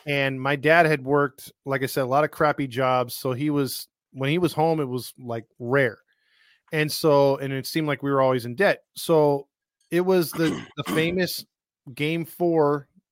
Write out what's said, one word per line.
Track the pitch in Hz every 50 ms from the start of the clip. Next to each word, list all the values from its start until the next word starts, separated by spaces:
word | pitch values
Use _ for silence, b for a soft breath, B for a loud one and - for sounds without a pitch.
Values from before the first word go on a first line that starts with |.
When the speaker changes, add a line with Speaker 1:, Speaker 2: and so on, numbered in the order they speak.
| -
Speaker 1:
And | 147 143 139 139 135 135 131
my | 131 139 147
dad | 139 127 151 160 170 170
had | 156 156 139 127
worked, | 131 143 143 143 135 _ - - - _ _ -
like | 139 135 131 135
I |
said, | 131 - 147 131
a |
lot | 120 131 143 151
of | 143 -
crappy | - 160 151 143 - 143 131
jobs. | 113 127 131 127 127 127 123 120 -
So | - - 135 127
he | 120 147 151
was, | 147 143 139 123 - - - _ _ _ _ _ -
when | 131 135 139
he | 156 180
was | 180 147 -
home, | 151 156 165 160 156
it | 143 123
was, | 123 123 113 - - -
like, | 127 120 117 117 110 _ _ -
rare. | 123 117 131 143 135 117 98 - _ _ _ _ _ _ _ _ _ _ _ _ _ - -
And | 156 156 147 -
so, | - - 160 143 143 143 139 139 139
and | 139 135 135
it | 135 123
seemed | - - 160 160 147
like | 139 - -
we | 139 139
were | 135 131
always | 131 131 123 113
in | 120 120
debt. | 131 196 190 139 - _ _ _
So | - - - 170 156 151 147 143 139 139 _ _ _ _ _ _ _ _ -
it | 165 170 185
was | 185 190 180 165 135 -
the, | 165 165 160 139 -
Speaker 2:
<clears throat> | - - -
Speaker 1:
the | - 143
famous | - - 156 160 170 180 185 180 170 - - - _ _ _ _ _ _ _ _ 143 120
game | - 147 151 165 170 160
four | - - - 175 170 165 160 147 143 147 143 139 _ _ _ _ _